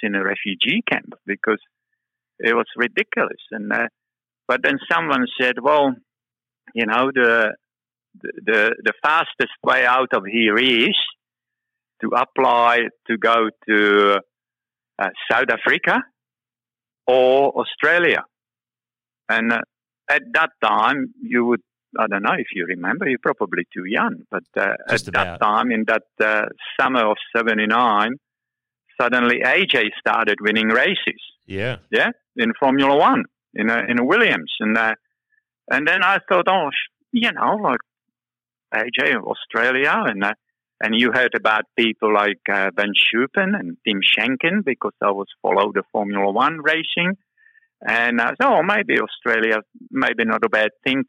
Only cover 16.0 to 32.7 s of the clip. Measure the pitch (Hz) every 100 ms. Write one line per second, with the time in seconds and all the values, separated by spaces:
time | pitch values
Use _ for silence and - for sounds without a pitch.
16 | - _ _ _ _ _ _ _ _ _
17 | - 131 127 131 139 - 117 - 147 170
18 | 170 90 - _ _ _ _ _ _ _
19 | _ _ - 113 113 117 - _ _ _
20 | - 143 135 147 160 _ 110 104 113 139
21 | 127 - 113 123 120 120 - _ _ -
22 | 107 101 110 175 117 98 85 90 87 120
23 | 185 123 - 139 101 87 87 98 92 127
24 | 226 - - 98 - - 98 113 - 113
25 | - - 90 85 110 107 120 113 110 110
26 | - - 107 107 110 - - - 131 127
27 | 107 107 - 117 117 110 107 113 123 104
28 | 107 139 _ _ _ _ _ _ _ -
29 | 123 123 120 120 123 156 196 131 107 -
30 | - 110 107 101 104 107 110 113 151 190
31 | - - - _ - 95 113 104 _ 113
32 | 180 240 _ - 113 110 139